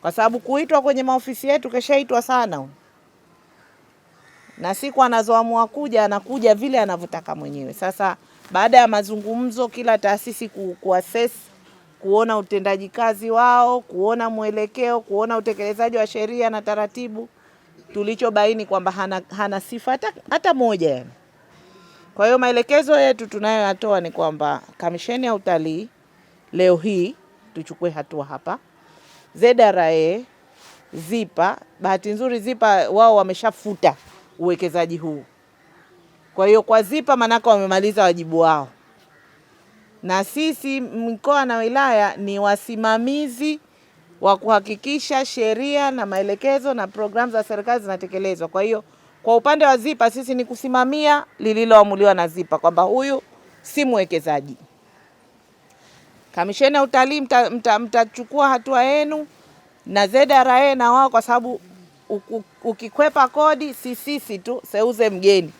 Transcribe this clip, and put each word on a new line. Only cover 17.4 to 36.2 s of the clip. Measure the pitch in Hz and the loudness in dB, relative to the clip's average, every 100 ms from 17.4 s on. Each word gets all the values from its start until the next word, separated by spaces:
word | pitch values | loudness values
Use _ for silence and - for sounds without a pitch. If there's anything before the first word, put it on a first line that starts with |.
| _ _ _ _ _ | _ _ _ _ _
tulichobaini | 202 208 226 240 208 208 220 208 | -6 -6 -2 0 2 2 0 -2
kwamba | 190 180 | -2 -2
hana, | 185 190 190 - 196 | -4 -6 -6 -10 -6
hana | 202 196 | -6 -6
sifa | - 240 - | -10 -10 -6
hata, | 262 427 - - | -4 -6 -10 -6
hata | 277 381 | -2 0
moja | 277 240 202 165 131 | 0 0 0 0 -2
yani. | 123 - _ _ _ _ _ - - _ _ - | -8 -20 _ _ _ _ _ -20 -20 _ _ 0
Kwa | 214 | 2
hiyo | 254 | 4
maelekezo | 254 240 240 285 277 294 | 2 0 2 2 4 4
yetu | 269 233 226 | 4 0 -4
tunayoyatoa | 208 208 220 202 190 214 196 | -6 -2 0 0 -2 -2 -2
ni | 170 | -2
kwamba | 165 165 156 151 143 - _ | -4 -4 -2 -4 -4 -10 _
Kamisheni | 170 170 - 247 254 | -8 -6 -8 -6 -4
ya | |
Utalii | 214 196 170 160 160 220 _ _ _ _ _ _ | -4 -2 -2 -2 -8 -10 _ _ _ _ _ _
leo | 170 185 175 | 2 4 4
hii | 185 190 180 302 _ _ _ | 0 -2 -2 -6 _ _ _
tuchukue | - 160 165 175 | -16 -16 -6 -6
hatua | 156 143 156 139 | -6 -10 -10 -10
hapa, | 135 - 208 _ _ _ _ _ _ _ - | -12 -12 -12 _ _ _ _ _ _ _ 2
Z | 226 240 | 2 6
R | 220 185 | 4 4
A, | 165 160 160 202 254 _ _ _ - - _ | 2 2 2 -2 -8 _ _ _ -20 -20 _
zipa. | - 160 233 208 - 180 - - _ | -16 -6 -6 -4 0 0 0 -14 _
Bahati | 190 190 208 | -2 -2 -4
nzuri | 208 254 240 | -4 -4 -4
zipa | 208 240 220 196 123 | -6 0 2 4 2
wao | 190 226 214 | 6 6 6
wameshafuta | 190 185 226 - 208 196 175 139 - - _ _ | 2 -2 -4 -4 -10 0 0 0 -16 -20 _ _
uwekezaji | 175 170 175 160 165 160 | -4 -2 -4 -4 -4 -4
huu. | 160 151 123 _ _ _ _ _ _ _ _ _ | -8 -10 -14 _ _ _ _ _ _ _ _ _